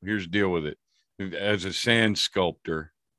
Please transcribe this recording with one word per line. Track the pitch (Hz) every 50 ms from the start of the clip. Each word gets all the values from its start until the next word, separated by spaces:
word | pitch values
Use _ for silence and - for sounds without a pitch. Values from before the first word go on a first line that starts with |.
| 90
Here's | 98 110 104 90
the | 82
deal | 90 104 101 92
with | 87 85 76
it. | 73 71 - _ _ _ _ _ _ _ - 98 92 82
As | 80 98 104 107 92 90
a | 95
sand | 90 - - 120 117 117 113 107 101 -
sculptor, | - - - 98 90 82 78 - - - 80 80 78 - _ _ _ _ _